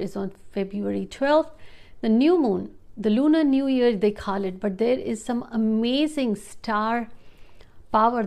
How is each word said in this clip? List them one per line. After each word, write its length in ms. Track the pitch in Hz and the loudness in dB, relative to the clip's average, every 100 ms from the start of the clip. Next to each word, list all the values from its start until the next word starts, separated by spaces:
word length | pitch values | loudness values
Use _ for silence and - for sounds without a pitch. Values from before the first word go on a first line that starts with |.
| 190 | -6
is 120 | 196 196 | -6 -8
on 120 | - - 202 | -10 -10 -6
February 460 | 196 202 202 196 190 | -4 -4 -4 -4 -6
twelfth. 460 | - 277 302 311 - - - - - | -2 2 2 0 -6 -18 -18 -20 -6
The 160 | 233 220 | 0 4
new 180 | 294 359 | 4 4
moon, 260 | 247 185 208 - - | 2 0 -6 -14 -18
the 140 | - 214 | -4 0
Lunar 340 | 214 294 320 | 2 4 4
New 240 | 294 269 269 | 4 2 2
Year, 180 | 254 240 208 | 2 2 2
they 140 | 214 208 | 0 0
call 280 | - 196 | -4 -4
it, 120 | 190 185 | -4 -4
but 140 | 208 185 | -4 0
there 220 | 233 254 208 | 0 0 -2
is 140 | 220 | -6
some 200 | - 240 - 226 | -4 -6 -4 0
amazing 760 | 220 220 233 269 302 302 254 208 | 2 2 2 2 0 0 -2 -2
star 680 | - - - 214 220 233 226 - - - - - - - - | -6 -12 -4 -2 0 -2 -4 -12 -20 -20 -20 -20 -20 -20 0
power 320 | 220 226 240 | 4 4 2